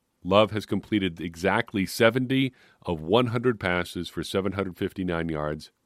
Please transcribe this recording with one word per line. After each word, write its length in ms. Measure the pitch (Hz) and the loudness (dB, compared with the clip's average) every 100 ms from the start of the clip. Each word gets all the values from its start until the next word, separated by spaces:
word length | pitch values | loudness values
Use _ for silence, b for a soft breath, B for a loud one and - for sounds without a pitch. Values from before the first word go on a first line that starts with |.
| _ _ | _ _
Love 280 | 87 98 107 | 2 6 6
has 140 | 107 - | 2 -4
completed 560 | 101 - 107 95 80 | -4 -2 0 0 -2
exactly 640 | 82 82 92 104 - 104 90 | -8 -2 0 0 0 -2 -2
seventy 680 | - 117 123 127 135 135 b b b - | 4 4 4 0 0 -2 b b b -6
of 160 | 82 | -6
one 260 | 78 113 123 | 2 2 2
hundred 320 | 123 123 110 | 0 0 0
passes 500 | 95 90 87 92 85 | 0 -2 -2 -6 -8
for 140 | - | -8
seven 300 | 80 98 95 | -4 -2 -2
hundred 240 | 92 95 85 | -2 -6 -4
fifty-nine 520 | 98 - 90 85 82 | -6 -4 -4 -2 -2
yards, 400 | 78 76 78 - _ | -4 -4 -6 -10 _